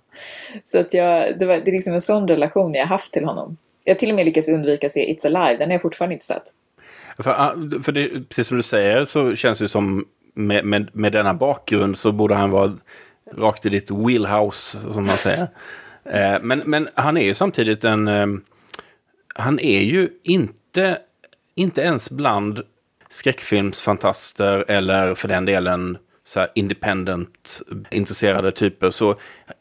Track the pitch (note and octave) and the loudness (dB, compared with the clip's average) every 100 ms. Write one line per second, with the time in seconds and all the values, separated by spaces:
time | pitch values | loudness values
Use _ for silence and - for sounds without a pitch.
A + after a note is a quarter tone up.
0 | _ - - - - A3 - F#3+ F3+ F#3 | _ -20 -18 -16 -16 -10 0 0 2 2
1 | F3 E3 - E3+ F#3 E3+ E3+ F#3 F#3 F3 | 4 4 2 0 2 2 2 0 0 0
2 | F3 G#3+ F#3+ D#3 D3 G3 F3+ C#3+ D3 F#3+ | 2 2 2 2 2 2 0 0 0 -2
3 | - - D3+ A2+ - D#3+ _ _ - F#3+ | -2 -4 -4 -4 -10 -14 _ _ 0 2
4 | A3 G#3 E3 D#3+ D#3 D#3+ D3 D3 C#3+ - | 2 2 2 2 2 0 0 0 0 0
5 | B2+ D#3+ D3 F3 D#3+ A#2+ D#3 F3+ E3+ - | -2 -2 0 2 2 0 0 0 -2 -4
6 | F3+ D#3+ - - - - _ _ - - | -4 -4 -6 -6 -8 -20 _ _ -20 -20
7 | - - B2+ B2+ C#3+ - D3+ D3 C#3 C#3+ | -16 -4 0 2 2 0 -6 -4 -2 0
8 | C#3+ C3 C3 - A#2 B2 - A2 G2+ A#2 | -2 -4 -6 -2 0 0 0 2 4 4
9 | C#3+ D3+ C3 A2+ B2+ G#2+ G#2+ G#2 G2+ F#2+ | 2 0 0 2 0 0 0 0 0 -2
10 | - _ _ - G#2 G#2 G#2 G2+ G#2 A2 | -6 _ _ -6 0 0 2 0 -2 -2
11 | G#2+ G#2+ G2+ F2+ C3+ C#3 - G#2 G2 F#2+ | 0 2 2 2 0 -2 -2 0 0 0
12 | A2+ G#2 G#2+ G2+ G2 F#2+ G2 G2 - - | 0 2 2 2 2 2 2 -2 -14 -20
13 | - _ - - G#2+ G#2+ A2 G2+ - G2+ | -20 _ -18 -2 0 0 0 -2 -2 0
14 | A2+ A#2+ G2 G#2 G#2 - - G#2 G#2+ G#2+ | 2 2 2 2 0 -2 -6 -6 -8 -4
15 | G2 F#2+ G2 G2 F3 - - - - - | 0 0 0 0 -2 -8 -20 -20 -20 -20
16 | D4 G#2 G2 G2+ A#2 C3+ D3+ D3+ D3+ - | -4 0 2 0 0 -2 0 -2 -2 -2
17 | C3+ E3 G#2 G2 G3 - A2+ G#2+ A2+ G#2+ | 0 2 0 0 -2 0 0 0 2 2
18 | G#2 G#2 G2+ G2 - _ - - - _ | 2 2 0 -2 -10 _ -18 -18 -18 _
19 | _ _ _ - A2+ D3 B2 G2 G2+ F3+ | _ _ _ -6 -2 0 2 2 2 0
20 | F3+ - - F#3 A2+ - _ F#3 F#3+ F3 | 0 -4 0 0 0 -6 _ -2 0 -2
21 | - _ _ _ _ - F#3 D3+ E3 C#3 | -10 _ _ _ _ -4 -2 0 -2 -2
22 | - C3 C#3+ G#2 G#2 G#2+ - _ _ _ | -4 -2 0 0 -2 -4 -10 _ _ _
23 | _ - - C3 - G#2 G2 F#2 - G2 | _ -4 -2 -2 0 0 0 -2 -2 0
24 | G2 F#2+ - - G2+ G2 - G2+ F#2+ F#2+ | 0 -2 -4 -2 0 0 2 0 2 2
25 | F#2+ F#2 G2 F#2 F#2 G2 F2+ F2+ F2+ F2+ | 0 -2 -2 -2 0 0 0 -2 -4 -8
26 | _ _ - - F#2 - G2 G2+ - F#2+ | _ _ -8 -4 -2 -2 -4 -2 -2 -2
27 | F#2 F2 F2+ _ - - - G2+ G#2 - | -2 -4 -6 _ -14 -12 -12 -14 -6 -4
28 | G2 G2+ G#2 F#2+ F#2+ - G#2 - F#2 - | -2 0 2 2 0 0 0 2 0 2
29 | G#2+ G2+ - - - - | 2 2 -6 -20 -20 -2